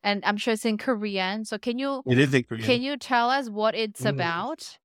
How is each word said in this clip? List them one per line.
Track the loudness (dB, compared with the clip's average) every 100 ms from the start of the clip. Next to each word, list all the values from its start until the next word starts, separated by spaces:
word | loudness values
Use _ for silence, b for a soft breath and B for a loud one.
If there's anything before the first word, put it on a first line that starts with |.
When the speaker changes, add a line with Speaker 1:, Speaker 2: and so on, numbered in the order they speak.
Speaker 1:
And | 0 0 0
I'm | 0
sure | 0
it's | 0 0
in | -2
Korean. | 0 -2 -2 -2 -2 -4 -6
So | -6
can | -4 -2
you, | -2 -4 2
Speaker 2:
It | 4
is | 6
in | 4
Korean. | 0 -4
Speaker 1:
can | 0 2
you | 0 -6
tell | 0 2 4
us | 2 -2
what | 0 0 0
it's | -4 -2
Speaker 2:
Mm. | -2
Speaker 1:
about? | 0 -2 -2 -4 -8 -12 -18